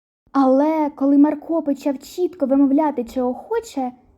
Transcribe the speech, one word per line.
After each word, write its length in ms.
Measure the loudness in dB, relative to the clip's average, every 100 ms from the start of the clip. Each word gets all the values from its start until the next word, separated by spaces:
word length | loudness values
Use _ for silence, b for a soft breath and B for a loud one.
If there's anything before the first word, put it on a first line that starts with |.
| _ _ _
Але 580 | 0 2 4 2 0 -2 -2
коли 220 | 2 4
Марко 440 | 4 2 -4 -4
почав 380 | -2 -4 -4 -6
чітко 460 | -8 -6 -4 -2 0
вимовляти, 580 | 2 4 4 0 -2
чого 300 | -6 -4 -4
хоче, 580 | -4 -6 -6 -6 -6 -8 -10 _